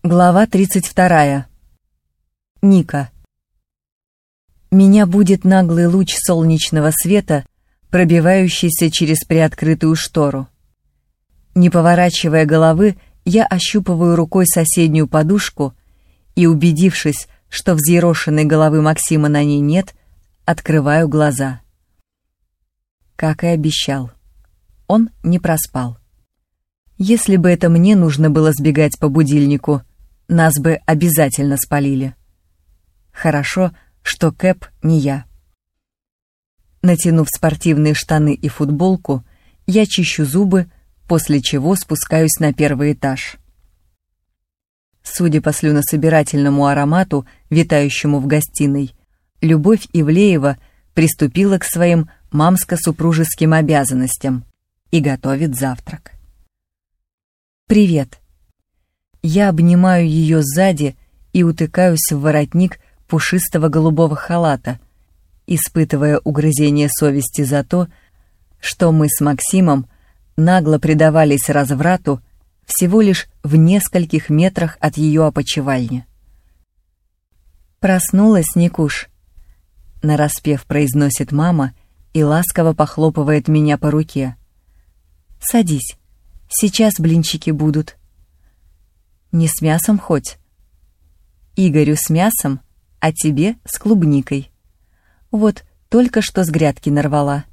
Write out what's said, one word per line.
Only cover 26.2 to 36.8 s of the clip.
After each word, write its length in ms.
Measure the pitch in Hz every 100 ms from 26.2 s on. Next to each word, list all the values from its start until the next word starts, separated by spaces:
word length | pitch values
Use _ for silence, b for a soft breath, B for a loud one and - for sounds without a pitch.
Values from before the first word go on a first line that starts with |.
| _ _ _ _ _ _ _ -
Если 400 | 190 233 - 190
бы 140 | 180
это 180 | 170 175
мне 260 | 165 185
нужно 360 | 208 165 139 160
было 220 | 156 156
сбегать 460 | 143 151 147 151 -
по 120 | 151
будильнику — 720 | 143 147 147 143 143 - 143 - _ _ _ -
нас 300 | 165 165 147
бы 160 | 147 156
обязательно 720 | - 156 170 156 143 - 143 139
спалили. 580 | - 147 139 135 135 - _ _ _ _ _ _ _ _ _
Хорошо, 600 | - 170 147 139 185 180 b b b
что 280 | - - 160
Кэп 360 | - 185 185 - _
не 160 | 160 160
я. 260 | 139 135 120 _ _ _ _ _ _ _ _ _ _ _ _ _ _ _